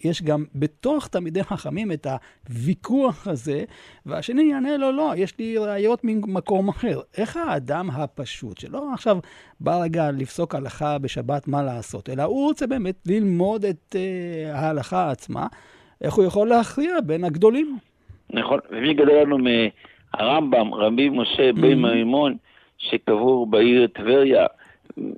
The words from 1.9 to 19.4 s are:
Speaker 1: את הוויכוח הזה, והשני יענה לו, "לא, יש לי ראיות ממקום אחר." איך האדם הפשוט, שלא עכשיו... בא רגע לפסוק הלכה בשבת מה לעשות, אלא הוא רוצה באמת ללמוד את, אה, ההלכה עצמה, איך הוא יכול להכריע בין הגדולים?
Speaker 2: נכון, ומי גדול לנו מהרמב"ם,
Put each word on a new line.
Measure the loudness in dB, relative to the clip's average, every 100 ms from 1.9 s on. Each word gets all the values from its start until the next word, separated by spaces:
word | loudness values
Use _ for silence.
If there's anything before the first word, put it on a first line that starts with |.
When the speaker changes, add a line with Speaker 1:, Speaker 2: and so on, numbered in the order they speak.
Speaker 1:
את | -6 -6 -8 -10 _ -12
הוויכוח | -6 -2 -2 0 0 0 -2 -6
הזה, | -6 -4 -6 -6 -14 -20 -20 -10
והשני | -8 -4 2
יענה | 2 2 -2 0
לו, | 0
"לא, | 0 -2 -2
יש | -4 -4
לי | -4 -2
ראיות | -2 0 0 0
ממקום | 0 -2 -2 -4 0 0 0
אחר." | -2 -2 -4 -6 -6
איך | -6 -4
האדם | -4 -4 -4 -4 -4
הפשוט, | -6 -6 -8 -12 -10 -14 -14
שלא | -12 -10 -8
עכשיו... | -4 0 0 0 -18 -20 -8
בא | -2 -2
רגע | 0 0 -2
לפסוק | -2 -6 -6 -6
הלכה | -4 -8 -6 -4 -4
בשבת | -4 -8 -4 -6 -2
מה | -4
לעשות, | -4 -6 -10 -14 -10
אלא | -4
הוא | -2 0 -2
רוצה | -2 -2
באמת | -2 -4 -6 -2
ללמוד | 0 2 2 0 0
את, | -2 -4 _ -6
אה, | -6 -6 -8 -8 -8 -4
ההלכה | -2 -2 -2 -2 -2
עצמה, | -4 -8 -8 -8 -10 -20 _ _ _
איך | -4
הוא | 2
יכול | 2 4 4
להכריע | 4 2 -2 -2 -2 -2
בין | -2
הגדולים? | -2 4 4 4 -2 -6 _ _ _ -20 -10
Speaker 2:
נכון, | -6 0 -2 -2
ומי | -4 -2
גדול | 4 6 6
לנו | 6
מהרמב"ם, | 2